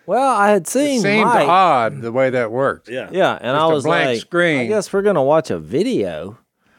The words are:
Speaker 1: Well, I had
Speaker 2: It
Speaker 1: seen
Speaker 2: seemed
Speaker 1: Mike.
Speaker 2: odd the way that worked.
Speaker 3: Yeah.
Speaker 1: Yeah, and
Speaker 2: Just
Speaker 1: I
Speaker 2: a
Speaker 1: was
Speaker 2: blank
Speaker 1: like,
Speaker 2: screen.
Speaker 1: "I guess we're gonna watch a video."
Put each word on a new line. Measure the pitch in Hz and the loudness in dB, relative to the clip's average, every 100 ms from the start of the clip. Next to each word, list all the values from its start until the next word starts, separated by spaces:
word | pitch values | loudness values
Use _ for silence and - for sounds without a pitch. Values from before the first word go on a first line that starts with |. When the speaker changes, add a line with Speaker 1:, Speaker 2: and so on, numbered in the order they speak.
| - | -4
Speaker 1:
Well, | 220 269 226 | -2 0 2
I | 202 | 4
had | 208 | 2
Speaker 2:
It | 151 | 0
Speaker 1:
seen | 254 294 262 | -2 0 0
Speaker 2:
seemed | 196 214 214 | 0 2 2
Speaker 1:
Mike. | 226 143 | 2 4
Speaker 2:
odd | 180 185 135 113 139 | 4 4 4 0 -4
the | 117 | -4
way | 120 131 | 0 0
that | 123 113 | 0 -2
worked. | 117 135 85 - | -2 -2 -4 -8
Speaker 3:
Yeah. | 123 101 | -12 -6
Speaker 1:
Yeah, | 175 160 | 0 0
and | 101 117 143 | 0 -2 0
Speaker 2:
Just | |
Speaker 1:
I | 160 | 2
Speaker 2:
a | 151 | 0
Speaker 1:
was | |
Speaker 2:
blank | 139 170 151 | 0 0 0
Speaker 1:
like, | 117 | -2
Speaker 2:
screen. | - 175 175 143 | -4 0 0 0
Speaker 1:
"I | 117 | -2
guess | 214 175 | -4 -2
we're | 196 | -2
gonna | 202 175 | 0 2
watch | 135 156 156 | 2 2 0
a | 92 | -6
video." | 78 120 233 196 95 76 90 110 _ _ _ | -4 -4 -2 -2 -4 -6 -12 -16 _ _ _